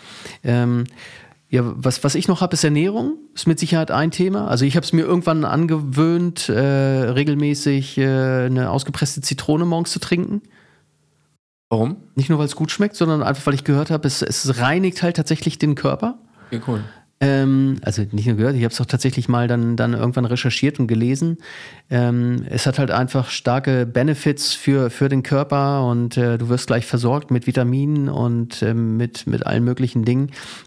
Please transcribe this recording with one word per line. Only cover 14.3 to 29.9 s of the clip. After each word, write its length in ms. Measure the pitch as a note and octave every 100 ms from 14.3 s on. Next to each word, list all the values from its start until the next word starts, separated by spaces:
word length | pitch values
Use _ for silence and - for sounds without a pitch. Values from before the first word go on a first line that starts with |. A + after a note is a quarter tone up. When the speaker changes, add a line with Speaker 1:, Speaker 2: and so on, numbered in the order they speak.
| - C3+ A#2+
Speaker 1:
reinigt 420 | B2 E3+ F#3+ F3
halt 140 | F3 F3
tatsächlich 420 | D3+ D#3+ E3 -
den 180 | D3+ C#3+
Körper. 420 | D3+ - A3+ B3 _ - -
Speaker 2:
Okay, 140 | A#2 A#2+
cool. 140 | A2 G#2+ - _ -
Speaker 1:
Ähm, 580 | C#3 C3+ C3+ C3+ C3+ C3
also 220 | - A2 G#2
nicht 140 | G#2 A2+
nur 80 | G#2+
gehört, 200 | A#2+ C3+
ich 100 | A#2
hab's 160 | -
auch 40 | B2
tatsächlich 440 | B2+ C3 B2+ A#2
mal 180 | A#2+ A#2+
dann, 300 | A#2+ A#2 A#2
dann 160 | A#2
irgendwann 320 | A2+ A#2+ B2+ A#2
recherchiert 520 | B2 B2+ - C#3 D3
und 80 | A#2
gelesen. 500 | A2+ A#2+ C3+ E3 E3 - - - - -
Ähm, 540 | B2 A#2+ A#2+ A#2+ B2 -
es 160 | B2 C#3+
hat 140 | B2+
halt 120 | C3+
einfach 380 | A2+ B2+ C3+ B2
starke 560 | - - B2+ C3+ C3 A#2+
Benefits 680 | A#2+ C#3+ D3+ D#3 C#3+ -
für, 360 | - - C#3 B2
für 180 | - C#3
den 160 | C3+
Körper 640 | B2+ C#3 C#3 C#3 C#3 C#3 B2
und, 300 | A#2+ A#2+ B2+
äh, 200 | A#2+ A#2
du 120 | A#2+
wirst 180 | B2 -
gleich 180 | A#2+ -
versorgt 460 | B2 A#2+ C#3+ -
mit 160 | B2 B2+
Vitaminen 600 | C3 A#2+ C3 C#3+ D3+ C#3
und, 520 | C#3 B2 A#2 A#2 -
ähm, 360 | G#2+ A#2 A2+ A2
mit, 280 | A#2+ - -
mit 200 | A#2 -
allen 180 | -
möglichen 400 | A#2+ B2 C3